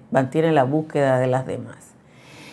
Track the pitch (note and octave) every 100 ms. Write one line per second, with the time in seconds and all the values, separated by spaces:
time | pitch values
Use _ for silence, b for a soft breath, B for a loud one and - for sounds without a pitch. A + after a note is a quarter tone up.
0 | - C#3 C3 D#3+ D#3+ D#3 C3 D3+ D#3 D3+
1 | C#3 B2+ B2+ B2+ C3 A#2 A2+ F2 - -
2 | _ B B B B